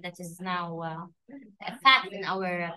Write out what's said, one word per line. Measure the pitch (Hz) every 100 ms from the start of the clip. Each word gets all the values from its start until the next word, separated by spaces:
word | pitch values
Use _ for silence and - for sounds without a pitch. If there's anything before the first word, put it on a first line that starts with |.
that | 180 175
is | 175 170
now, | 185 180 170 165 165
uh, | 160 180 - - 277 240 - -
a | 240
fact | 269 262 -
in | 202
our, | 170 190 185 175
uh, | 170